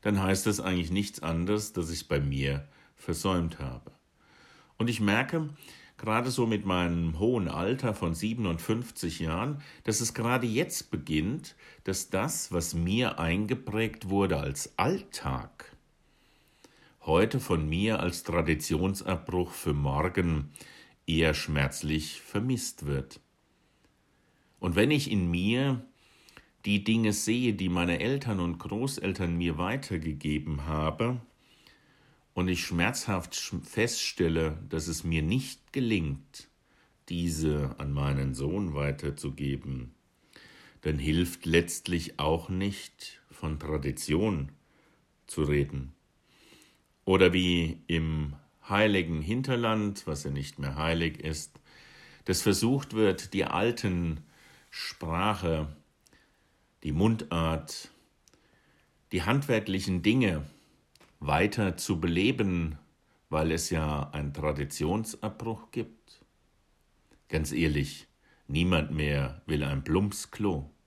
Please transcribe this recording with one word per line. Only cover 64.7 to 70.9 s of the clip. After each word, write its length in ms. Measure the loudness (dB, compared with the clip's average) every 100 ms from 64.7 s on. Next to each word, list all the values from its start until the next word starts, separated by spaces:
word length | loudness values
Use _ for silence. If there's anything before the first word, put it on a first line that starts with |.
| -2 0 0 -2 -6 -8 -6 -8 -8 -8
gibt. 540 | -8 -8 -10 _ -20 _ _ _ _ _ _ _ _ _ _ _
Ganz 240 | -2 0
ehrlich, 540 | 2 2 2 -2 -4 -18 _ _ _ -4
niemand 460 | 2 4 4 2
mehr 500 | 0 2 2 0 -4
will 200 | -2 0
ein 200 | 0 -2
Plumpsklo. 840 | 2 2 2 -2 -12 -2 0 0 -6 _ _